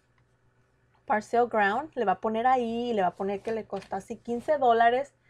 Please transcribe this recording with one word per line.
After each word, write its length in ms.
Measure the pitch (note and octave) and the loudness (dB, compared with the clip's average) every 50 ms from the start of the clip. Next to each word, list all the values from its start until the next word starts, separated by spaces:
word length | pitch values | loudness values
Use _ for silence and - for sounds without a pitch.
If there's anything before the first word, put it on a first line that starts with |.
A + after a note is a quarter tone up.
| _ _ _ _ _ _ _ _ _ _ _ _ _ _ _ _ _ _ _ _ _ | _ _ _ _ _ _ _ _ _ _ _ _ _ _ _ _ _ _ _ _ _
parcel 420 | - B3+ G#3+ G#3+ - - A#3 A#3+ A#3 | -2 -2 -2 -2 0 0 2 2 2
ground, 420 | A#3 A3 G3+ G3 G#3 B3 D4+ D#4 - | 2 2 2 2 0 -2 -4 -6 -6
le 100 | C4 A3+ | -2 0
va 80 | G3 F#3 | 0 0
a 80 | - | 0
poner 240 | - A3 A3 A3+ A#3 | -2 -4 -2 0 2
ahí, 460 | B3+ C4 B3+ A#3+ A3+ A3+ A#3 A#3+ A#3+ A#3 | 2 2 2 0 -2 -4 -4 -4 -2 -2
le 80 | G#3 | 0
va 60 | F#3 F3 | 0 0
a 80 | - | -2
poner 260 | - G3 G3 G3+ G3 | -4 -6 -6 -6 -6
que 120 | - A#3 A3+ | -6 -6 -6
le 120 | A3 G#3 | -6 -6
costó 300 | - - G3 F#3+ - - | -8 -10 -12 -10 -10 -10
así 220 | G3 F#3+ - A#3 G#3+ | -10 -10 -10 -14 -12
quince 400 | _ - A#3+ A#3+ - - D4+ C#4+ | _ -8 -8 -6 -2 -2 0 2
dólares. 560 | C4 A#3+ A3+ A3+ A#3 A#3 A#3+ B3+ C#4+ - _ _ _ _ | 4 4 4 6 4 4 2 2 -2 -6 _ _ _ _